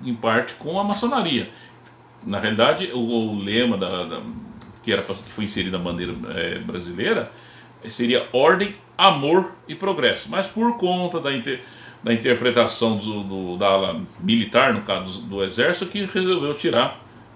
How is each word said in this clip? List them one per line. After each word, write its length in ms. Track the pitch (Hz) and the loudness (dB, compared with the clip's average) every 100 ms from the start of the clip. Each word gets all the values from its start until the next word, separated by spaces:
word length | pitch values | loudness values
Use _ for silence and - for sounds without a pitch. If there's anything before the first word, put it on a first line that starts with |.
em 120 | 127 | -6
parte, 400 | 117 113 113 120 | -2 2 2 0
com 260 | - 147 185 | -6 -6 -2
a 20 | |
maçonaria. 680 | 202 202 240 262 170 120 92 - - - - - - - 98 | -2 0 0 0 0 -2 -2 -10 -20 -20 -20 -20 -20 -14 -6
Na 140 | 98 | -2
realidade, 500 | 107 107 131 160 185 | 0 4 4 4 -2
o, 60 | 123 | -2
o 400 | 117 117 110 104 | 0 0 0 -2
lema 380 | 98 113 123 95 | 0 2 2 0
da, 280 | 90 92 | -2 -2
da, 180 | 82 69 113 - - - - - | -4 -8 -10 -12 -14 -18 -18 -8
que 80 | 113 | -2
era 120 | 98 | -2
pra, 120 | - | -2
que 160 | 95 - | -8 -10
foi 140 | - | -8
inserido 340 | 101 101 90 92 | -4 -2 -2 -2
na 60 | |
bandeira, 320 | 87 85 90 82 - | -4 -4 -6 -6 -8
é, 240 | - 85 - | -6 -4 -6
brasileira, 720 | - 90 87 175 180 208 - - - - - - - | -8 -8 -8 -4 0 0 -4 -12 -20 -20 -20 -20 -10
seria 420 | 117 120 123 - | -4 0 0 2
ordem, 400 | 127 151 185 208 - - - | 4 6 4 2 -6 -10 4
amor 540 | 190 147 143 185 180 - - | 4 6 4 4 2 -6 -14
e 80 | 151 | -6
progresso. 520 | 196 165 120 - - | -2 2 2 2 -2
Mas 200 | 180 190 | -4 -2
por 280 | 220 233 233 | 0 0 2
conta 440 | 180 180 175 165 | 0 0 0 -2
da 120 | 143 | -2
inter-, 300 | 135 139 123 - - - - | -4 -4 -6 -8 -20 -20 -6
da 100 | 117 | 0
interpretação 840 | 113 123 120 123 117 117 - 113 104 | 2 4 4 4 4 4 2 0 0
do, 260 | 104 104 | -2 -6
do, 340 | 95 95 90 90 | -6 -6 -4 0
da 120 | 101 | 4
ala 320 | 98 92 80 90 - | 4 2 -4 -8 -6
militar, 560 | 95 113 98 - 131 | 0 2 4 4 4
no 60 | 104 | 2
caso 400 | - 92 92 98 | -2 -4 -4 -10
do, 160 | 117 98 | -8 -4
do 80 | |
exército, 420 | 95 110 151 175 180 | -2 2 2 0 -4
que 180 | 208 | -4
resolveu 500 | 190 190 185 175 143 | -4 0 0 0 0
tirar 460 | 147 165 117 131 - - - - | -2 0 2 2 -2 -18 -20 -20